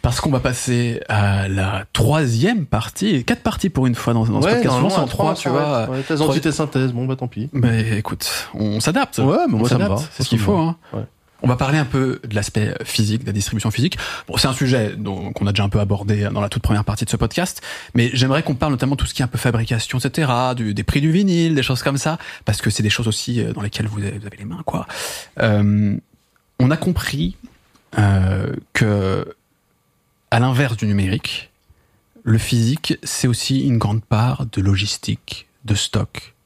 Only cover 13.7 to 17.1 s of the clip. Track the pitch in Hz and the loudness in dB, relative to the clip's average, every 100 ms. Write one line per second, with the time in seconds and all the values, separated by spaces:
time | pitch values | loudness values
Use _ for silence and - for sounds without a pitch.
13.7 | 107 160 - - - - - 131 127 131 | 0 -2 -2 -8 -10 -6 -2 0 0 2
14.7 | 127 107 98 104 95 101 104 101 101 101 | 2 2 -2 -6 -6 -8 -2 0 2 2
15.7 | 104 98 101 101 104 101 101 101 - - | 2 0 0 0 0 0 -2 -2 -2 0
16.7 | 104 107 104 113 | 0 0 -4 -2